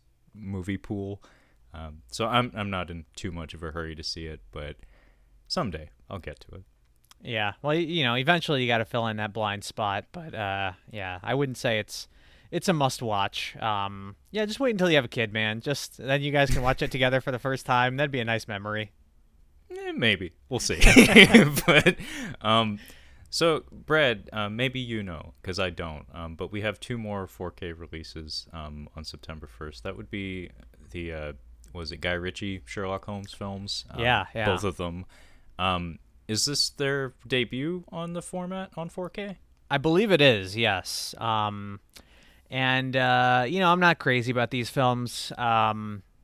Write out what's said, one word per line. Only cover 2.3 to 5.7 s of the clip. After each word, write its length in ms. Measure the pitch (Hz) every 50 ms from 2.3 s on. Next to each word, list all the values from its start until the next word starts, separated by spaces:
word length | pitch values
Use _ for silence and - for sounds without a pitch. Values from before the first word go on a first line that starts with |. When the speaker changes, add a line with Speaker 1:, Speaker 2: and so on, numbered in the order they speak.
| 123 120 123 123 -
Speaker 1:
I'm 140 | 107 101 101
not 220 | 98 92 85 85
in 160 | 87 82 80 _ -
too 160 | - - 95
much 220 | 82 85 80 - -
of 80 | 80
a 80 | 82 80
hurry 240 | 78 85 80 80 80
to 80 | 76
see 240 | - - - 82 80
it, 140 | 78 78 - - -
but 240 | - 76 73 73 73 - - - - _ _ - _ _ _ _ _ _ _
someday 420 | - - 190 151 101